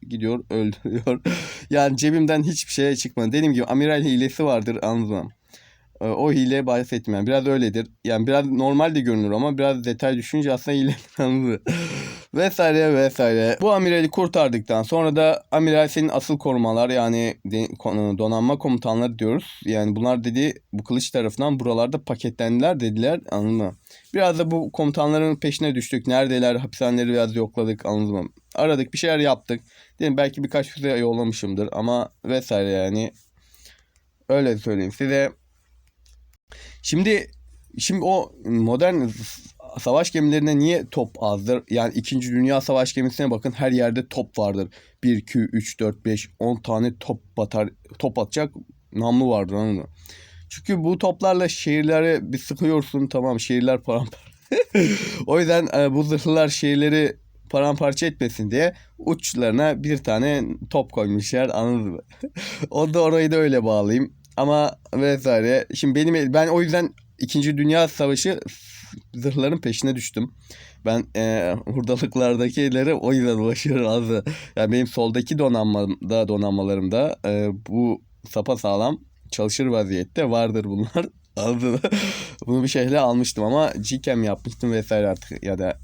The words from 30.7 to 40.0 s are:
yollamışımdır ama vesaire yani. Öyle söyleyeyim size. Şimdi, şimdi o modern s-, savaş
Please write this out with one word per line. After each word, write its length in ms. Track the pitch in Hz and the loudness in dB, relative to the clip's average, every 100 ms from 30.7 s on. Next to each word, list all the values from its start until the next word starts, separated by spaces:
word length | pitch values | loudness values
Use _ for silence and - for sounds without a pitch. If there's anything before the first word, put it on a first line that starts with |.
| - 139 | -4 -2
yollamışımdır 800 | 120 120 117 113 110 101 95 104 | 0 0 0 -2 -4 -4 -4 -4
ama 420 | - 117 120 - _ - | -4 -2 -2 -4 _ -4
vesaire 440 | 131 127 104 98 | -4 0 -2 0
yani. 420 | 95 95 107 113 - _ _ _ _ - _ _ _ _ _ - | 0 0 -2 -4 -8 _ _ _ _ -20 _ _ _ _ _ -2
Öyle 280 | 139 135 110 | 2 2 0
söyleyeyim 340 | 113 101 95 | -2 -2 -2
size. 400 | - 135 139 139 - _ _ _ _ _ _ _ - _ _ _ - - - | -4 -2 0 0 -4 _ _ _ _ _ _ _ -20 _ _ _ -20 -20 -12
Şimdi, 500 | - 156 202 208 - - - - _ - | -4 0 2 0 -2 -16 -20 -20 _ -6
şimdi 260 | - 185 | -2 -2
o 280 | 170 190 - - 107 | 0 0 -2 -8 -2
modern 640 | 117 113 123 180 175 120 | 0 2 2 2 2 -2
s-, 340 | 110 110 - - - - - | -4 -12 -16 -20 -20 -16 -8
savaş 320 | 123 139 | 0 2